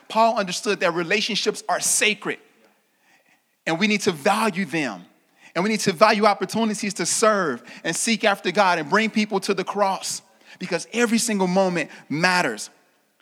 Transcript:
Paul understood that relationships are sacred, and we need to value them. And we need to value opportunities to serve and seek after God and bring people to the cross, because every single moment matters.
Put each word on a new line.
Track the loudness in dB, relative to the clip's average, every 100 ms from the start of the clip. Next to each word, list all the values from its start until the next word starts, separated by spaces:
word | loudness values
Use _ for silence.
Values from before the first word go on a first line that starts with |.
| _
Paul | 2 2 2
understood | -4 -4 -4 0
that | 0
relationships | 0 -2 -2 0 -2 -2 -4 -4
are | -2
sacred, | 0 0 0 -2 -6 -10 -12 _ _ _ _ _ _ _ _ _ _ _ -4
and | 0
we | 0
need | 2
to | 0
value | 0 0 2 0 -2
them. | -4 -2 -4 -6 -16 _ _ _ -8 -2
And |
we | 0
need | 2
to | 0
value | 4 4 6
opportunities | 4 2 -2 -2 -2 -2 -6
to | -4
serve | -4 2 2 2 0 -4 -8 -10
and | -6 -4
seek | 0 2
after | 2 0 0
God | 2 2 2
and | 2
bring | 2 2
people | 0 0 -2
to | -2
the | -4
cross, | -4 0 0 0 -6 -10 -12 _ -20 -14
because | -6 -6 -4
every | -2 0 2
single | 0 0 2
moment | 2 2 0 -6 -10 -6
matters. | 0 2 2 0 -4 -12 _ _ _ _ _